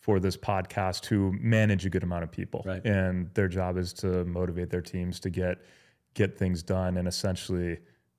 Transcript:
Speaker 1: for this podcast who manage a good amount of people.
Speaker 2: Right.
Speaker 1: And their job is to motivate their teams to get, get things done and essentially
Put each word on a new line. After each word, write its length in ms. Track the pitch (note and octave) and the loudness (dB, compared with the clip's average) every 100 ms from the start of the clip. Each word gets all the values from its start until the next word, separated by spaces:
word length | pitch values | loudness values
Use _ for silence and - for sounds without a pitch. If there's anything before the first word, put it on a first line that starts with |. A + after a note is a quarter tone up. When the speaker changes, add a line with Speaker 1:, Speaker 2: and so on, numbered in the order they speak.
Speaker 1:
for 180 | - G2 | 2 4
this 160 | F#2+ - | 4 0
podcast 680 | - G2 F2 - F#2 F#2 | -2 -2 -2 -2 -2 -2
who 300 | - G#2 G2 G2 | 0 2 2 0
manage 460 | A#2 A2+ G#2+ F#2+ | 2 4 6 4
a 60 | F#2 | 2
good 120 | F2+ | 0
amount 200 | F2 F2 | 0 -4
of 80 | E2 | -6
people. 300 | - F2+ - | -8 -8 -6
Speaker 2:
Right. 180 | F#2+ F#2 A2 | -6 -2 2
Speaker 1:
And 420 | G2 F#2 F2+ E2+ | 4 4 0 0
their 140 | - F#2+ | 0 2
job 280 | F#2 F2+ F#2 | 2 0 0
is 160 | F2+ | -4
to 300 | - G2 F#2 | -2 0 0
motivate 460 | F2 F2 F2+ E2+ F2 | 0 -2 -2 -2 -4
their 100 | F2+ | -4
teams 400 | E2 F2+ F2+ F2 | -4 -4 -4 -4
to 80 | F#2+ | -4
get, 300 | F2+ F2+ - - - _ _ _ | -2 -2 -2 -8 -20 _ _ _
get 240 | - G2 - | 0 0 2
things 240 | F#2 F2 | 0 0
done 340 | - F#2 F#2 F2+ | -2 0 0 0
and 100 | F2+ | -2
essentially 720 | - G2 F2+ - F2+ F2 E2 - _ _ | -2 -2 -4 -2 -2 -2 -6 -10 _ _